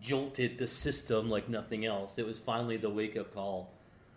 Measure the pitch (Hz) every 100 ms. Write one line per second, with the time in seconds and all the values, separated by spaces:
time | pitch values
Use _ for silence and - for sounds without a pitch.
0 | - 135 139 - 123 - 120 - 143 -
1 | - 110 113 104 98 113 107 110 110 101
2 | 98 - 110 110 - 117 120 113 107 104
3 | 107 110 95 101 98 92 92 - - -
4 | -